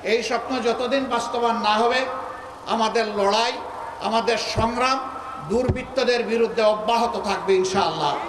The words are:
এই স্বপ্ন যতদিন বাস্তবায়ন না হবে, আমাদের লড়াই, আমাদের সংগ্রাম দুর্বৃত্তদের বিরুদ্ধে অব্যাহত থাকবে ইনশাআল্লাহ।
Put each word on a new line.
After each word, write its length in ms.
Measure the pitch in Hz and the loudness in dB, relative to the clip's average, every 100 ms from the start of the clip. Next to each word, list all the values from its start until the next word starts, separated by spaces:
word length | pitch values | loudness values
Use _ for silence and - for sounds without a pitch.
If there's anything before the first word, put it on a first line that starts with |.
এই 200 | 185 226 | 2 0
স্বপ্ন 380 | 220 240 - 254 | 0 -4 -2 -2
যতদিন 440 | 233 226 247 269 254 | 0 0 0 0 0
বাস্তবায়ন 520 | 233 - 240 233 214 | -2 -2 0 0 2
না 120 | 208 | 2
হবে, 360 | 214 240 254 262 - - - - - - | 2 4 2 0 -6 -8 -12 -14 -12 -4
আমাদের 520 | 226 220 233 214 202 | 0 2 2 0 2
লড়াই, 340 | 202 214 240 262 - - - - | 2 2 0 -2 -10 -10 -12 -6
আমাদের 360 | - 226 220 220 | 0 0 2 0
সংগ্রাম 640 | - - 226 240 254 269 - - - - 151 | 0 0 0 2 0 0 -4 -10 -10 -10 -2
দুর্বৃত্তদের 760 | 220 254 254 254 - 240 240 | 0 2 0 -2 0 2 2
বিরুদ্ধে 380 | 208 226 226 226 | 2 2 2 4
অব্যাহত 600 | 214 214 220 233 233 202 | 2 2 2 2 2 -2
থাকবে 320 | 202 185 190 190 | -2 -2 2 2
ইনশাআল্লাহ। 600 | 185 196 170 160 147 139 | 4 2 2 0 -2 -2